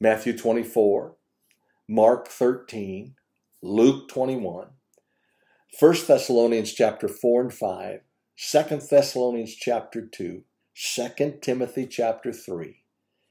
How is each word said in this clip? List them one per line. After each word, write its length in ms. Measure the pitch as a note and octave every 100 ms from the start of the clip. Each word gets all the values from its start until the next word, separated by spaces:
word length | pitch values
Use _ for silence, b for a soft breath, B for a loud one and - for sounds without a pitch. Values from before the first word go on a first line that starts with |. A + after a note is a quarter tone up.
Matthew 360 | A2 A2 B2 A#2
twenty-four, 760 | A#2 A#2 A2+ A#2 G#2 G2 - - _ _ _ _ _ _ -
Mark 400 | A2 A2+ B2 -
thirteen, 840 | - B2 B2+ - A2 G2 F#2+ B2+ - _ _ _ _
Luke 460 | F2+ G#2+ C3 C#3 -
twenty-one, 600 | C3 C3 B2+ F#2 F2 - _ _ _ _ _ _ _ _ _ _ -
First 280 | D#3 E3+ -
Thessalonians 680 | C3 - A#2+ A#2 A#2 G#2
chapter 360 | - A2 - -
four 320 | - B2 A#2+
and 120 | B2+
five, 480 | - G#2 F#2 F#2+ G2+ _ _ _ -
Second 460 | - D3 D3 D3
Thessalonians 720 | - C#3+ C#3 B2+ B2 A#2+ A2
chapter 520 | - - A#2 - A#2 A2+
two, 380 | - F2 F2+ - _ _
Second 680 | - - - A#2 - - -
Timothy 460 | - B2+ A#2+ C3+ B2+
chapter 460 | - A#2 A2+ A#2
three, 520 | A2+ - E2+ D#2+ - _ _ _ _ _